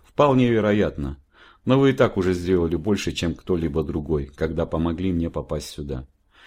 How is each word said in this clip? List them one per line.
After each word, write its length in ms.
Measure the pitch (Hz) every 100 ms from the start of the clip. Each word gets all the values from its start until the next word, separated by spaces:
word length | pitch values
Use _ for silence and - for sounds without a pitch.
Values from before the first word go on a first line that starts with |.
Вполне 460 | _ - 147 131 123
вероятно. 680 | 113 104 104 85 76 69 69 _ _ - _ -
Но 140 | 131
вы 100 | 139
и 40 |
так 220 | 131 117 101
уже 180 | 90
сделали 420 | 90 87 92 85 85
больше, 360 | 90 101 -
чем 240 | 78 85 78
кто-либо 480 | - 90 80 76
другой, 440 | 76 80 71 76 69
когда 380 | - 80 78 82
помогли 460 | 82 85 85 95
мне 180 | 85 82
попасть 400 | 76 73 76 -
сюда. 380 | - 71 65 65 _ _ _